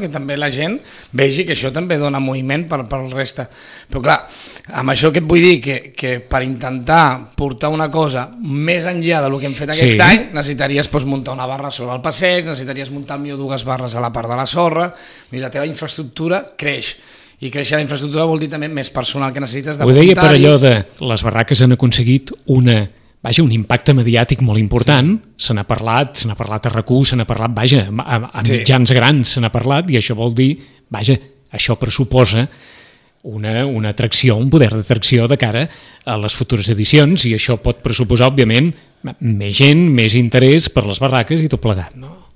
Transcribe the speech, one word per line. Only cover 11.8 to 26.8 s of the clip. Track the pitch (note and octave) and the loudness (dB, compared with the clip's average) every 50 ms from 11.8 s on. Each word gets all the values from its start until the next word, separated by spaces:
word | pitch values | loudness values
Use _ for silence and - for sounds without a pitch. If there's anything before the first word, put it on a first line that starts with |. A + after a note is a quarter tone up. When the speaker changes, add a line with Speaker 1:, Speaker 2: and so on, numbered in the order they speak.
| A#2+ B2 B2 B2+ | -8 -8 -8 -6
Speaker 1:
el | B2+ | -6
passeig, | D#3+ D3 - F#3 F3+ F3+ F3+ D#3+ | -6 -4 -2 0 0 0 0 -2
necessitaries | E3 D3+ B2+ C3+ C3+ C3 C3+ C3+ B2+ C#3+ | -4 -8 -8 -8 -10 -10 -10 -10 -12 -12
muntar | C#3+ C#3 B2+ C#3+ C#3+ | -12 -12 -12 -10 -10
millor | C#3+ C#3+ C#3+ C3+ | -10 -10 -10 -10
dues | C#3 C3 C3+ B2+ A2+ | -8 -8 -8 -6 -6
barres | B2+ B2+ B2+ B2+ A#2+ A2+ | -6 -6 -6 -6 -6 -6
a | A#2+ B2 | -6 -6
la | A#2+ A2+ | -6 -6
part | A#2+ A2+ A2+ | -6 -8 -6
de | A#2+ B2+ | -6 -6
la | C3+ | -6
sorra, | B2+ - E3+ F3 E3 D#3 E3 F3 F3+ F3 - - - - - - - | -4 -2 0 0 0 0 -2 -4 -4 -6 -14 -20 -20 -20 -20 -20 -14
i | B2+ B2+ | -12 -10
la | C3 B2+ | -10 -8
teva | - C#3 C#3+ | -6 -6 -6
infraestructura | D#3+ D#3 - E3 C#3+ - - D3+ A#2+ - - D#3+ E3 F3+ G3 F#3+ - - | -6 -8 -8 -10 -10 -10 -10 -12 -12 -10 -6 -4 -2 -2 -4 -4 -8 -12
creix. | - D3+ D3 C#3 B2 G#2+ - - - _ _ - - - _ _ - C3+ | -8 -6 -4 -4 -4 -6 -10 -14 -16 _ _ -20 -20 -20 _ _ -14 -12
I | C3 | -10
créixer | B2 C#3+ C#3 - D3+ | -8 -6 -4 -2 -2
la | D3+ D3+ | -2 -2
infraestructura | C3+ D3 C3+ C#3 D3 C#3+ D#3 E3 | -2 -6 -6 -6 -4 -2 -2 0
vol | E3 D#3+ D#3 | 0 0 -2
dir | D#3+ C#3+ | -4 -6
també | D#3 D3+ D3 D#3 | -8 -8 -8 -8
més | D#3 C#3 B2+ - - | -8 -8 -8 -8 -6
personal | C#3+ - - - C#3 C#3 C3+ B2+ | -6 -6 -6 -4 -4 -4 -4 -4
que | C#3 C#3 | -6 -8
necessites | A#2 A#2 C#3 C3+ D#3 D3+ C#3+ | -6 -8 -8 -8 -6 -4 0
de | D3 | 4
Speaker 2:
Ho | A#2+ | 6
deia | C3 C#3+ D#3+ F#3 F#3+ | 6 8 8 6 6
per | - E3+ D3+ | 6 6 6
Speaker 1:
voluntaris. | D3 C3+ | 6 6
Speaker 2:
allò | C#3 D3 D3 C3 | 6 6 6 6
de | C3+ C3 A#2+ G#2+ G2 - - - - B2+ | 6 6 4 4 0 -4 -10 -10 -6 -4
les | A2+ G#2 - A2+ | -2 -2 -2 -2
barraques | G#2 A2+ A2+ - - A2+ B2+ | 0 0 0 2 4 4 6
han | B2+ B2 | 6 4
aconseguit | - C3 B2 - - A#2+ A#2 C3 C3+ - - - - _ - | 4 2 2 2 2 2 2 2 0 0 -4 -16 -8 _ 0
una, | C3 C3 B2 B2 A#2 G#2+ G#2 F#2+ - _ _ _ _ _ | 2 4 4 4 4 2 0 -4 -8 _ _ _ _ _
vaja, | - B2 A#2+ - E3 | -6 -2 2 2 2
un | B2+ | 2
impacte | A2+ A2+ G#2 - B2 A#2+ - - C#3 | 2 0 0 0 -2 0 2 2 2
mediàtic | B2+ A2+ A#2+ A#2 A#2 A#2+ - - - | 4 4 2 2 2 2 2 0 0
molt | C3 A2+ G#2 A2 | 0 2 2 2
important. | A2 G2 A#2+ A#2+ A#2 C3+ D3 B2+ C3 E3+ G#3+ A3 - - _ | 0 2 0 0 2 2 2 4 4 2 0 -2 -4 -8 _
Speaker 1:
Sí. | - - - | -4 -4 -2
Speaker 2:
Se | A#2 | -2
n'ha | G#2 G2+ - | -2 -2 -4
parlat, | A#2 G2 G#2+ A2+ A2+ B2+ D3 B2+ - | -4 -4 -2 -2 0 0 -2 -2 -4
se | - - A2+ | -6 -4 -4
n'ha | G2+ - | -4 -6
parlat | A2+ G2 G#2+ G#2+ - | -6 -6 -6 -4 -4
a | A#2+ | -4
rac | G2+ A2+ | -4 -2